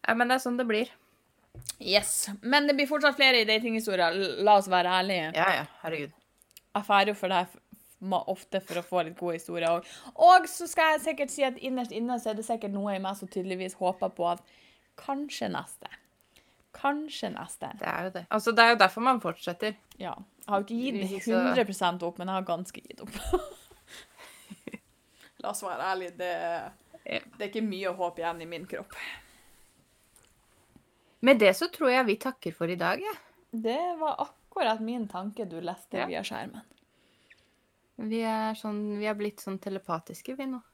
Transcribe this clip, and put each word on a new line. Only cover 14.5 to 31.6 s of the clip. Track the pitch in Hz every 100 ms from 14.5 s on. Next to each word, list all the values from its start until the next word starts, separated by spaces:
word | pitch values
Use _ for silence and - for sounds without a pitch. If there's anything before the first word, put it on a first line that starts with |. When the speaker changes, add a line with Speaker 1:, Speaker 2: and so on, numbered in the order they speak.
| _ - _ _ -
Speaker 2:
kanskje | - 277 294 - 214
neste. | 165 - - - - _ _ _ _ _ _ _
Kanskje | - 277 285 302 - 202
neste. | - 170 - - 208
Speaker 1:
Det | -
er | -
jo | 185
det. | 180 175
Altså, | 214 220
det | 226
er | 233
jo | 233
derfor | 185 -
man | 247 247
fortsetter. | 170 - - 175 214 208 _ -
Speaker 2:
Ja. | 185 - - _
Jeg | -
har | 196
jo | 202
ikke | 233
gitt | 254 214
Speaker 1:
Hvis | 190
ikke | 196 226
så | 226 247
Speaker 2:
hundre | 254 208
prosent | 190 180 180
opp, | 175 175
men | 180
jeg | 190
har |
ganske | 190 170 185 -
gitt | - -
opp. | - -
<laughs> | - - 605 - - - _ - - - - - - 196 - - _ _ _ _ - _
La | -
oss | 202
være | 196 127 175
ærlige, | 185 175 175
det, | 180 170 170 170 - - _ 320 -
Speaker 1:
Ja. | - - -
Speaker 2:
det |
er | 202
ikke | 220 220
mye | 190 190 180
håp | 175 170
igjen | 165 170
i | 165
min | 165 190
kropp. | - - - - - - - _ - _ _ _ _ _ _ _ _ _ _ _ - _ _ _ _
Speaker 1:
Med | 247 254
det | 208
så | 190